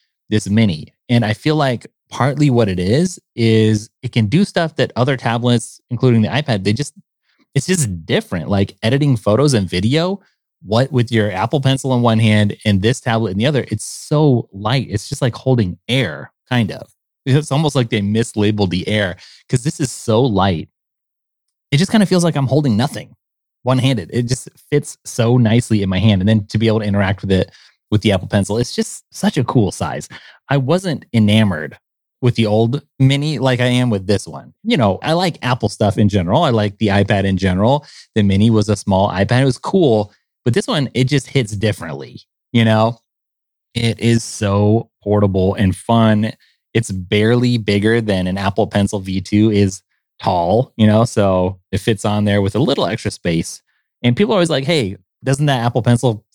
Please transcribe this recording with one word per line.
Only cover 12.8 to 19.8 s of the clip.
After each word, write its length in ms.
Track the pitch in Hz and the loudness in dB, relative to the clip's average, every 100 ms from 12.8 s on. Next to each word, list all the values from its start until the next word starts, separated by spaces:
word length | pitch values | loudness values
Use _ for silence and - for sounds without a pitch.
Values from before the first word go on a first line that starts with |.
this 180 | 107 131 | 2 -2
tablet 300 | - 113 110 | -2 -2 -2
in 80 | 95 | -2
the 80 | 127 | 0
other, 180 | 139 - | 0 -2
it's 160 | 110 - | -8 -10
so 600 | - - 151 151 120 - | -12 -4 0 2 2 -2
light. 360 | 98 107 135 98 | -8 -4 -2 -2
It's 180 | 104 - | -6 -6
just 140 | - | -4
like 140 | 127 - | -4 -2
holding 420 | - 123 95 87 - | -2 0 0 -4 -4
air, 440 | 131 101 71 - _ - | -2 -2 -6 -16 _ -4
kind 200 | 123 110 | -2 -2
of. 220 | 139 - _ _ _ | -6 -16 _ _ _
It's 260 | 139 135 151 | 0 0 0
almost 240 | 143 160 | -2 0
like 140 | 139 117 | 0 0
they 140 | 110 | 0
mislabeled 640 | 101 110 117 - 104 107 95 | 0 0 -2 0 0 2 0
the 180 | 90 87 | -2 -2
Air 300 | 104 98 85 - - - | -2 -4 -8 -18 -20 -4
'cause 140 | 131 | -4
this 180 | 147 - | -2 -4